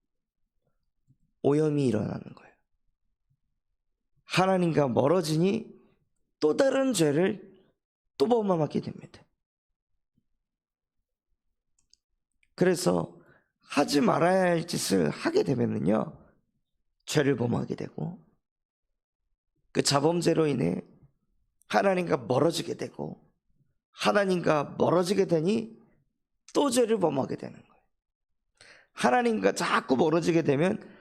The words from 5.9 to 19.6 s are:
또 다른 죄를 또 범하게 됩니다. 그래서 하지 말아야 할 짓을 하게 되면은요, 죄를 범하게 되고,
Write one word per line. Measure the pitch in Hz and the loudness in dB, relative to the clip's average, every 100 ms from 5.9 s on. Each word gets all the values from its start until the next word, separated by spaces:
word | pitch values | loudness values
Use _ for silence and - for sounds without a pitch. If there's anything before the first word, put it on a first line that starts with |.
| _ _ _ _ - | _ _ _ _ -2
또 | - - | 0 2
다른 | 269 269 269 | 2 2 0
죄를 | 208 156 143 190 208 - - _ _ _ _ _ - | 2 2 2 0 -2 -12 -20 _ _ _ _ _ -2
또 | 220 | 2
범하게 | 240 202 175 147 - | 2 2 0 0 -4
됩니다. | - - - - _ _ _ _ _ _ _ _ _ _ _ _ _ _ _ _ _ _ _ _ _ _ _ _ _ _ _ _ _ _ _ _ _ | -6 -12 -18 -20 _ _ _ _ _ _ _ _ _ _ _ _ _ _ _ _ _ _ _ _ _ _ _ _ _ _ _ _ _ _ _ _ _
그래서 | - 180 180 - 87 - - _ _ _ _ | 0 0 2 0 0 -2 -10 _ _ _ _
하지 | - - 262 285 | -8 -2 0 2
말아야 | 240 147 165 190 | 2 2 2 2
할 | 180 170 160 | 2 0 -2
짓을 | 156 - 190 151 | -6 -2 0 0
하게 | 147 - 370 | -2 -2 -2
되면은요, | - 127 113 110 - 104 - - - _ _ _ _ _ _ _ - | 0 0 -2 -2 -2 -2 -2 -10 -20 _ _ _ _ _ _ _ -4
죄를 | 151 139 135 | 0 0 0
범하게 | 120 117 - - | -2 -4 -6 -8
되고, | - - - - _ _ _ _ _ _ _ _ _ _ _ _ _ _ | -10 -10 -10 -12 _ _ _ _ _ _ _ _ _ _ _ _ _ _